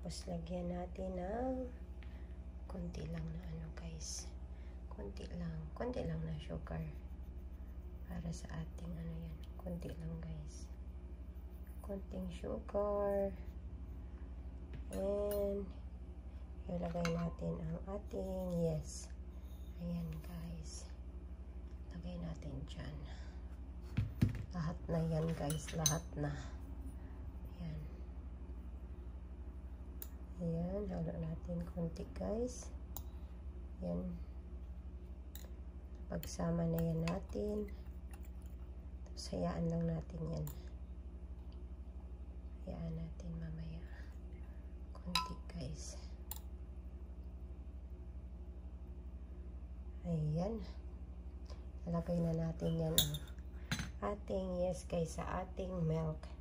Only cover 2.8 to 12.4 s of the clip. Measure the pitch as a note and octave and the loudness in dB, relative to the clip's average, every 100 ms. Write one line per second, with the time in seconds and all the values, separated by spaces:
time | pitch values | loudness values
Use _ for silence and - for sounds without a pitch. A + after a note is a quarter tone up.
2.8 | F3 E3+ D#3+ E3 D#3+ E3 F3 D#3+ D#3+ - | -2 -2 -2 0 0 -2 -2 -2 -2 -4
3.8 | E3+ D#3+ - - - - - - - - | -4 -4 -2 -4 -4 -6 -6 -6 -6 -6
4.8 | - - - - - F3 E3+ D#3+ D#3 - | -6 -4 -4 -4 -2 0 0 0 -2 0
5.8 | A#3+ - E3 D#3+ D#3+ D3+ - E3 - E3 | 2 2 2 2 2 0 0 -2 0 0
6.8 | D#3 - - - - - - - - - | 0 -2 -6 -6 -4 -6 -6 -6 -6 -4
7.8 | - - - F3 E3 D#3+ - D#3 D#3+ - | -6 -6 -2 0 0 -2 -2 -2 -2 -2
8.8 | E3+ E3 E3 E3 E3 D#3 - - F3+ E3+ | -2 0 0 -2 -2 -4 -4 -4 -2 0
9.8 | - - E3 E3 D#3+ D#3 D3+ - - - | 0 -2 0 0 -2 -2 -4 -4 -6 -6
10.8 | - - - - - - - - - - | -6 -6 -6 -6 -6 -6 -6 -6 -6 -6
11.8 | - G3 - F#3+ F#3 F3 | -2 -2 0 -2 -2 0